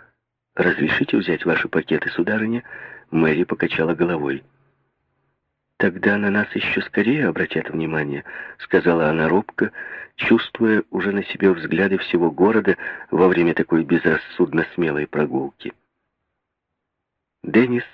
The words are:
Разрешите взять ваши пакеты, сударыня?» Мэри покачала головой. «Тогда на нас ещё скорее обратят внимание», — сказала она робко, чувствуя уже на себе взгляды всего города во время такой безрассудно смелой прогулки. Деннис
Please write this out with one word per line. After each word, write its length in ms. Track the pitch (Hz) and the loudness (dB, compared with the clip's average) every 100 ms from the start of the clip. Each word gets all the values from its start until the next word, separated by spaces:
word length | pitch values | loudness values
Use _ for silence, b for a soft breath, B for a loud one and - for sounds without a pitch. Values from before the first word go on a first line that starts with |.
| B B _ _ _ - | B B _ _ _ 0
Разрешите 600 | 90 76 71 - - - | 0 2 0 0 0 0
взять 300 | 87 80 87 | 0 -2 0
ваши 240 | 80 - | -2 0
пакеты, 400 | 82 - 78 - | -2 0 -2 -2
сударыня?» 540 | - 87 110 110 120 B B B B B | -4 -2 -2 -2 -4 B B B B B
Мэри 340 | 80 80 78 90 | 0 2 2 0
покачала 500 | - 85 - 82 82 | -2 -2 0 -2 0
головой. 480 | 87 80 69 67 _ _ _ _ _ _ _ _ _ _ _ _ _ - | 0 -2 -4 -6 _ _ _ _ _ _ _ _ _ _ _ _ _ -2
«Тогда 400 | 98 90 104 104 | -2 0 0 2
на 120 | 104 | 0
нас 240 | 104 104 | 0 -2
ещё 280 | - - 95 | -4 -2 -4
скорее 460 | - - 107 151 110 | -2 0 2 2 0
обратят 420 | 78 85 80 - | -2 -4 -4 -4
внимание», — 560 | 80 80 78 71 71 - B B B | -4 -4 -4 -4 -6 -10 B B B
сказала 520 | - - 87 82 76 | 0 2 4 2 2
она 200 | 80 80 | 2 2
робко, 420 | 92 - - 110 B B B B - | 2 0 -4 -4 B B B B -6
чувствуя 680 | - 117 - - 110 107 - | 2 2 2 -2 2 2 0
уже 240 | 95 98 | -4 -2
на 100 | 98 | -2
себе 280 | - - 98 | -4 0 2
взгляды 460 | 85 78 82 98 95 | 2 -2 0 2 0
всего 320 | - 85 85 | 0 0 0
города 460 | 73 101 110 95 87 B B B | 4 4 4 2 -2 B B B
во 200 | 78 92 | 4 4
время 240 | 87 85 | 4 2
такой 320 | 80 80 82 73 | 0 2 0 2
безрассудно 800 | 85 85 80 - - 82 78 80 | 2 2 0 -4 -2 0 0 -2
смелой 340 | - 82 73 73 | -2 -2 -2 -4
прогулки. 680 | 73 71 67 67 _ - - _ _ _ _ _ _ _ _ _ _ _ _ _ _ _ _ | -2 -2 -2 -6 _ -14 -14 _ _ _ _ _ _ _ _ _ _ _ _ _ _ _ _
Деннис 440 | - 110 127 120 - | 2 4 4 0 -4